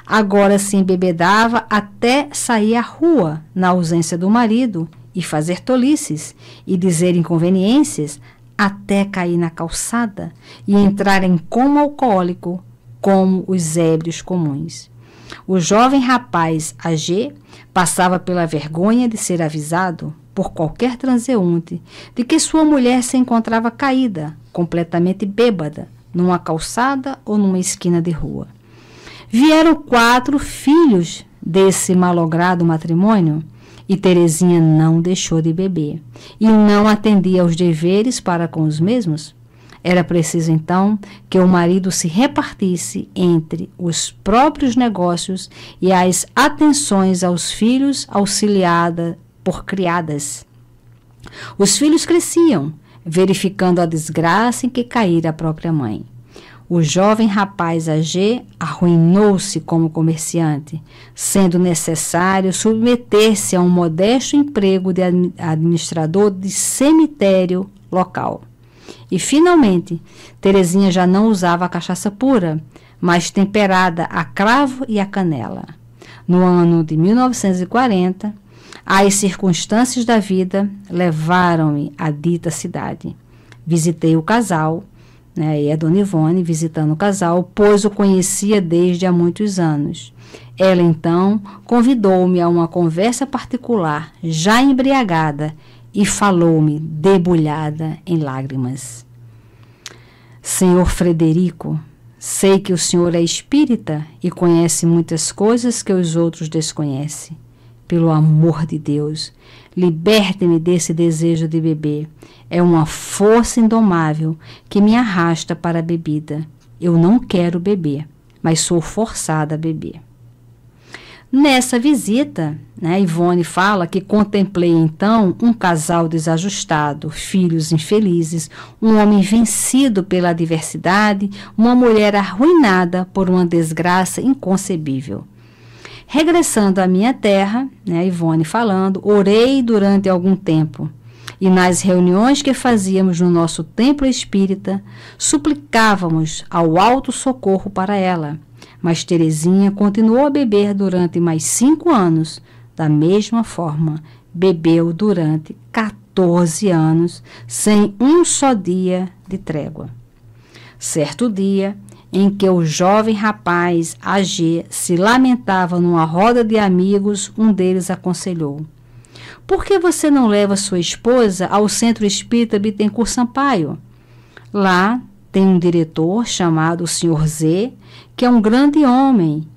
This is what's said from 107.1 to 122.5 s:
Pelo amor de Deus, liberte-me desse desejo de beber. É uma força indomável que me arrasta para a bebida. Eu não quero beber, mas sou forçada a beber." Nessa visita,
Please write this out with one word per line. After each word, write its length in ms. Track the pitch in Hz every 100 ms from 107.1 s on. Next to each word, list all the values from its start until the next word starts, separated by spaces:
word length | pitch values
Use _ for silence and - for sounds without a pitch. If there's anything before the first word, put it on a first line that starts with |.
| - - 160 - _ - - -
Pelo 220 | 170 165
amor 560 | 156 156 151 165 156 160
de 140 | 165
Deus, 520 | 156 147 147 156 - - - - - -
liberte-me 800 | 180 160 170 220 190 190 180 165
desse 340 | 165 175 -
desejo 540 | 165 170 160 170 165 160
de 140 | 165
beber. 480 | 160 156 151 147 156 - - - -
É 100 | 170
uma 240 | 175 165
força 760 | 156 - - - 202 226 226 -
indomável 760 | 220 226 214 170 156 156 160 160 - - _
que 120 | 202
me 160 | 208 226
arrasta 580 | 240 185 170 160 -
para 240 | 165 175 165
a 40 |
bebida. 640 | 165 170 160 151 151 151 160 - _ -
Eu 180 | 175 165
não 220 | 170 240
quero 400 | - 185 175 175
beber, 480 | 175 202 156 143 156 _ _ _
mas 160 | 165 160
sou 200 | - 170
forçada 720 | 156 - 220 - - 156 151
a 40 | 156
beber." 420 | 160 156 - - - _ - _ - _ - _ - - - - -
Nessa 480 | 262 294 262 254 247
visita, 800 | 262 285 190 233 285 - 156